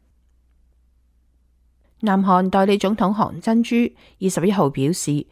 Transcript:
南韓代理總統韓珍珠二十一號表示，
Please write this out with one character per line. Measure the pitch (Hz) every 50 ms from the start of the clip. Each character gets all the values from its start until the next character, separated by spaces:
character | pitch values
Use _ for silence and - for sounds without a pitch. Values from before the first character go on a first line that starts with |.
| _ _ _ _ _ _ _ _ _ _ _ _ _ _ _ _ _ _ _ _ _ _ _ _ _ _ _ _ _ _ _ _ _ _ _ _ _ _ _ _
南 | - 208 190 196 190
韓 | 196 185 180 185 185
代 | 190 196 196
理 | 202 202 208
總 | - 190 226
統 | - 214 185
韓 | 208 214 - - - 160
珍 | - 226 226 233 233
珠 | - 240 233 240 - - _ _ _ _ -
二 | 185 190
十 | - 170 151 202
一 |
號 | 202 196 165 139
表 | 143 139 135 147 180
示， | - - 151 147 147 - _